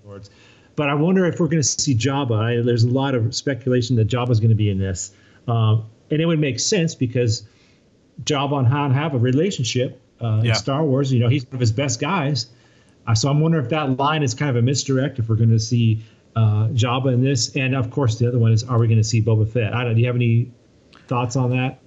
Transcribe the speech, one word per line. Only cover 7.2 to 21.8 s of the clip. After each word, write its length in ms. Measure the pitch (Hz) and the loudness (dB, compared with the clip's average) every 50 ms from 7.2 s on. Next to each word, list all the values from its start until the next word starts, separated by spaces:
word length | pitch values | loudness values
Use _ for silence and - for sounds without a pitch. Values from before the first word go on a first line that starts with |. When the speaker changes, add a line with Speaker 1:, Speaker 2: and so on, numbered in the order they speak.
| 123 113 107 - - - _ _ _ _ _ _ _ _ _ _ _ _ _ - | 0 0 0 -2 -6 -14 _ _ _ _ _ _ _ _ _ _ _ _ _ -10
Speaker 1:
Jabba 340 | 127 - 151 139 139 139 147 139 | -6 -2 -2 -2 0 0 0 0
and 80 | 127 113 | 2 2
Han 240 | 139 147 143 143 | 2 2 2 0
have 220 | 127 139 147 165 143 | 0 0 0 0 0
a 40 | 123 | 0
relationship, 840 | 113 127 123 143 170 202 196 - 127 - - 127 123 - - - _ _ _ - | 0 2 2 2 2 0 -2 -4 -4 -4 -2 -2 -4 -4 -6 -12 _ _ _ -8
uh, 220 | 117 113 110 110 113 | -4 -2 0 0 2
Speaker 2:
Yeah. 60 | 117 | 0
Speaker 1:
in 40 | 110 | 0
Star 300 | 107 - 143 135 143 160 | 0 -2 -2 -2 -2 0
Wars. 280 | 147 127 131 143 135 | 0 0 0 0 0
You 60 | 135 120 | 0 2
know, 100 | 120 120 | 2 2
he's 160 | 131 147 123 | 0 -2 -4
one 80 | - 139 | -8 -6
of 60 | 123 | -2
his 120 | 123 113 | -2 0
best 260 | 110 120 143 143 117 - | 0 0 -2 -4 -4 -4
guys. 460 | 147 143 190 190 139 139 151 120 - - - _ _ _ _ _ _ _ _ _ _ | -4 -4 -2 -2 -2 -2 -4 -4 -6 -10 -14 _ _ _ _ _ _ _ _ _ _
Uh, 120 | - 113 | -2 0
so 120 | 110 - 143 | 0 2 2
I'm 120 | 143 147 | 2 2
wondering 240 | 156 165 165 160 127 | 2 2 2 0 0
if 60 | 110 | -2
that 280 | 160 156 151 135 131 127 | -2 -2 -2 -2 -2 0
line 240 | 139 147 156 156 | 0 0 0 0
is 100 | 147 127 | 0 -2
kind 160 | 110 - 147 147 | -2 -2 -2 0
of 60 | 123 | 0
a 60 | 120 | 2
misdirect, 560 | 117 127 - - - - 135 131 131 147 - - | 2 2 0 0 -2 -2 0 0 0 -2 -2 -4
if 100 | 110 113 | -2 0
we're 60 | 110 | 0
gonna 240 | 107 117 113 113 113 | 2 4 4 4 2
see, 440 | 110 - 123 120 117 113 110 110 - - - _ _ _ - | 2 0 0 2 2 2 2 0 -4 -10 -20 _ _ _ -2
uh, 300 | 113 113 107 104 107 110 110 | 0 2 2 2 2 0 0
Jabba 440 | 156 120 113 127 120 131 127 139 | 0 0 0 0 0 0 0 0
in 100 | 123 120 | 2 2
this. 320 | 131 135 143 135 - - - | 2 2 0 0 -2 -4 -4
And, 180 | 147 131 127 131 | -4 -2 -2 -2
of 140 | 135 120 113 | -2 -2 -4
course, 280 | - 151 139 117 110 - | -2 -2 0 0 0 0
the 80 | 120 | 0
other 120 | 120 123 123 | 0 2 2
one 120 | 113 113 | 2 4
is, 120 | 113 110 - | 2 2 0
are 140 | - 127 113 | 0 0 0
we 100 | 117 113 | 2 4
gonna 160 | 117 110 107 | 4 2 2
see 160 | 110 - 113 | 2 0 0
Boba 260 | 107 113 110 107 107 107 | 2 2 2 2 2 0
Fett? 260 | - 123 110 98 107 | 0 -2 -2 -2 -2
I 100 | 120 123 | -2 -2
don't, 100 | 120 113 | 0 0
do 60 | 117 | 2
you 60 | 120 123 | 2 2
have 80 | 123 | 0
any 340 | 123 123 117 117 120 120 - - - _ _ _ _ _ _ - - - | 0 2 2 2 2 0 -2 -8 -18 _ _ _ _ _ _ -20 -18 -10
thoughts 300 | - 135 123 123 117 - | -6 -4 -4 -2 -2 -2
on 140 | 135 127 123 | -2 -2 0
that? 300 | 127 127 127 131 131 - | 0 -2 -2 -4 -6 -10